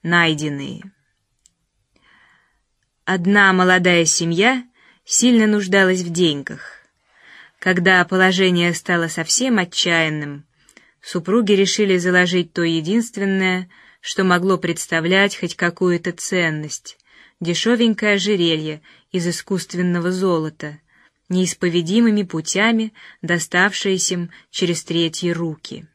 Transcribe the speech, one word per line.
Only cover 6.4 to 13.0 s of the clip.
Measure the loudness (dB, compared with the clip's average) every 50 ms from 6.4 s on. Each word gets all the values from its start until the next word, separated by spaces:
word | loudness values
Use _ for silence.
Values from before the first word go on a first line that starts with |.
| -8 -12 -14 -14 -16 -20 -20 -20 _ _ _ _ _ _ _ _ _ -20 -20 -20 -20 -20 _ _
Когда | -2 0 0 2 4 4 4 4 4
положение | 2 2 2 4 4 4 2 2 2 2 2 2 0
стало | -2 -4 -4 -2 -2 0 -2 -2
совсем | -4 -6 -4 -2 -2 -2 0 0 0 0
отчаянным, | 0 -2 -4 -2 0 2 2 2 0 0 -2 -6 -8 -8 -12 -14 -16 _ _ _ _ _ _ -20 _ _ _ _
супруги | -18 -8 -8 -6 -4 0 0 0 4 4
решили | 4 4 4 2 2 0 2 2 2 2
заложить | 2 2 2 2 2 2 0 -2 -2 -2 _
то | -2
единственное, | -2 0 0 -2 -2 0 0 0